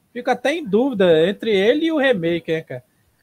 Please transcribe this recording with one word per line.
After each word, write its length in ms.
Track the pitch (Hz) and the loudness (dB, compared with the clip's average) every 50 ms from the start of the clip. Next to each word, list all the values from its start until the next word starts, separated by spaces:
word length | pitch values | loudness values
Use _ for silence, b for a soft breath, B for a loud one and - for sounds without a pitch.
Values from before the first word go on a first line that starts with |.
| _ _ | _ _
fico 180 | _ 233 240 262 | _ -8 -4 -4
até 240 | 240 - - 254 311 | -4 -2 -2 -4 -4
em 100 | 359 311 | -4 -4
dúvida 600 | 208 175 220 254 285 254 190 190 180 165 156 165 185 | 0 0 0 0 0 0 2 4 4 6 4 4 2
entre 220 | 202 202 - 226 214 | -2 -4 -4 -2 0
ele 300 | 190 196 226 285 302 330 | 2 2 2 2 0 0
e 60 | 330 | -2
o 60 | 320 | 0
remake, 540 | 302 262 269 247 185 165 170 170 165 165 - | 0 0 0 0 0 0 -2 -4 -4 -4 -4
né, 100 | 160 160 | -6 -6
cara? 220 | 156 - 139 123 - _ _ _ _ _ _ _ | -6 -10 -14 -14 -14 _ _ _ _ _ _ _